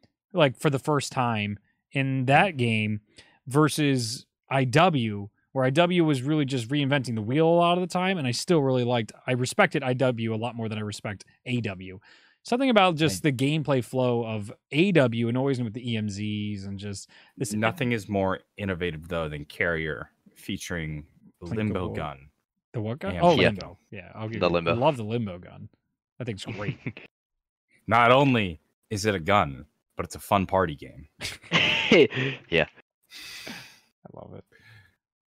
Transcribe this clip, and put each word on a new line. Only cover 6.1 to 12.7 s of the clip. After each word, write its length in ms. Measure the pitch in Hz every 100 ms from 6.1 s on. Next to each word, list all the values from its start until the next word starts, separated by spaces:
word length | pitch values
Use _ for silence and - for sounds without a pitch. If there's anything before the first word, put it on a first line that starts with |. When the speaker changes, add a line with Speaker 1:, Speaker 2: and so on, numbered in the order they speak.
| 135
Speaker 1:
really 220 | 131 156
just 240 | 135 131 113
reinventing 460 | 147 139 143 123
the 80 | 113
wheel 240 | 104 143 160
a 80 |
lot 240 | 170 170 175
of 40 |
the 100 | 180
time, 260 | 180 185 190
and 80 | 127
I 60 |
still 280 | 117 - 165
really 240 | 135 127
liked, 280 | 120 120 110 - -
I 60 |
respected 520 | 127 127 - 190 151
I 80 | 127
W 400 | 127 131 113 113
a 20 | 110
lot 200 | 117 117
more 120 | 113
than 80 | 107
I 40 |
respect 420 | 104 - 117 95 - _ -
A 140 | 123
W. 400 | 107 92 92 92 - - _ _
Something 260 | - 247
about 280 | 269